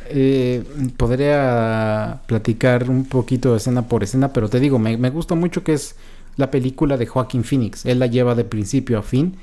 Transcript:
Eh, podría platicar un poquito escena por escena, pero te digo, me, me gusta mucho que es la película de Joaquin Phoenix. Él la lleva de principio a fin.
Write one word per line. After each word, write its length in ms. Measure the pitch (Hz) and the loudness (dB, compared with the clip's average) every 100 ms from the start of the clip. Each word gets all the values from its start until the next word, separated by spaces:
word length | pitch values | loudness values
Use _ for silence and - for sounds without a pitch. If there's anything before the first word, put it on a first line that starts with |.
| - | -6
Eh, 540 | 143 135 135 123 123 101 147 131 120 | 0 2 2 2 -2 -4 -6 -4 0
podría 1200 | 117 127 143 147 131 120 113 110 110 107 107 165 - | 0 2 2 2 2 2 0 0 0 -2 -4 -8 -2
platicar 640 | 113 123 110 131 123 123 | -2 0 2 2 2 2
un 160 | 131 | 0
poquito 500 | 131 127 123 127 131 | 0 0 0 0 2
escena 320 | 113 127 123 117 | 2 2 0 0
por 160 | 113 | -2
escena, 300 | 98 131 135 | 0 0 0
pero 160 | 127 107 | 0 0
te 100 | 123 | 2
digo, 180 | 143 131 | 2 2
me, 180 | 110 113 | 2 0
me 140 | 127 | 0
gusta 240 | 151 165 | -2 -2
mucho 280 | 165 175 175 | 0 0 -2
que 120 | - | 0
es 220 | 151 - - - - - - | -2 -2 -14 -20 -20 -10 -4
la 140 | 135 | 0
película 460 | 139 123 123 147 135 | 0 -2 0 0 0
de 100 | 113 | 0
Joaquin 380 | 131 123 127 | -2 0 -2
Phoenix. 400 | 113 139 107 - | 0 0 0 -2
Él 140 | - 127 | 0 2
la 80 | 127 | 2
lleva 280 | 120 123 | 2 2
de 100 | 120 | 2
principio 540 | 107 110 101 139 131 110 | 0 -4 -2 -2 0 -2
a 40 | |
fin. 340 | - 127 175 185 | 0 0 0 -4